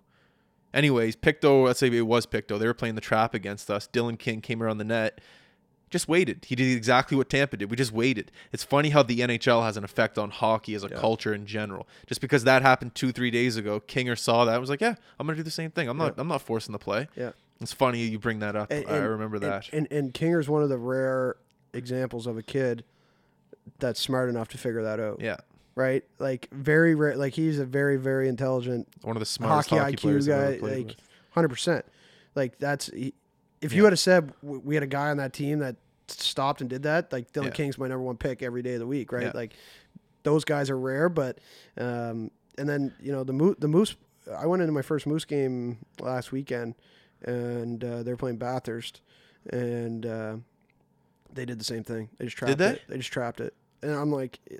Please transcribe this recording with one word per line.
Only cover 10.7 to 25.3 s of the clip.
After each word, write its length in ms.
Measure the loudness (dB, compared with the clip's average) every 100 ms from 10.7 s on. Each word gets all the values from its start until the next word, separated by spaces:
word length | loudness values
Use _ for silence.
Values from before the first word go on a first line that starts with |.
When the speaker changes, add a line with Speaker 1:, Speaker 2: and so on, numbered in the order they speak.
Speaker 1:
as 80 | -8
a 60 | -6
Speaker 2:
Yeah. 80 | -2
Speaker 1:
culture 360 | 0 0 -2
in 100 | -4
general. 420 | -6 -6 -6 -10 -14 -14 -8
Just 160 | -6
because 220 | 2 4
that 180 | 8 8
happened 320 | 8 6 2
two, 180 | -4 -4
three 180 | 0 0
days 280 | 2 0 0
ago, 200 | -2 -4
Kinger 360 | -4 -4 -2 -2
saw 300 | 4 6 6
that 60 |
and 80 | 2
was 80 | -2
like, 100 | -2
"Yeah, 140 | -2 -2 _ -8
I'm 60 | -6
gonna 100 | -4
do 60 |
the 80 | -6
same 200 | -8 -6
thing. 200 | -4 -2
I'm 80 | 0
not, 160 | -2 -2
Speaker 2:
Yeah. 60 |
Speaker 1:
I'm 60 | -4
not 120 | -4
forcing 320 | -2 -4 -4
the 60 | -8
play." 300 | -2 -2 -4
Speaker 2:
Yeah. 180 | -8 -10 -12 _ -16
Speaker 1:
It's 140 | -8
funny 240 | 2 2 2 -2
you 120 | -2
bring 200 | -2 -2
that 180 | -2 -4
up. 140 | -2
Speaker 2:
And, 140 | -4 -2
Speaker 1:
I 80 | -2
Speaker 2:
and, 100 | 0
Speaker 1:
remember 260 | -2 -4 -4
Speaker 2:
and, 80 |
Speaker 1:
that. 240 | -4 -6 -4
Speaker 2:
and, 160 | -4 -2
and 220 | -2 -4
Kinger's 340 | -2 0 2 2
one 140 | 2
of 80 | 2
the 80 | 0
rare 580 | -2 -2 0 0 -2 -4 _ _ _
examples 520 | -10 -6 -4 -4 -6 -6
of 120 | -8
a 40 |
kid 420 | -4 -2 0 -2 -8 _ _ _ _ _ _ -20 -20 -6
that's 220 | -4 -2
smart 300 | -2 0 0
enough 180 | -2 -6
to 100 | -6
figure 240 | -4 -2
that 160 | -2 -2
out. 220 | -4 -4
Speaker 1:
Yeah. 160 | -6